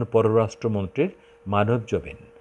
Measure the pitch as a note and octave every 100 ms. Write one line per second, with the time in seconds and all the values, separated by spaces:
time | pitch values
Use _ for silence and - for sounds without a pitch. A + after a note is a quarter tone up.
0 | A2+ A2+ A2 A2+ A2 - A2+ G2+ F#2+ -
1 | F#3 - - - G2 G#2 G#2+ A#2+ A2 F#2
2 | D2 - - -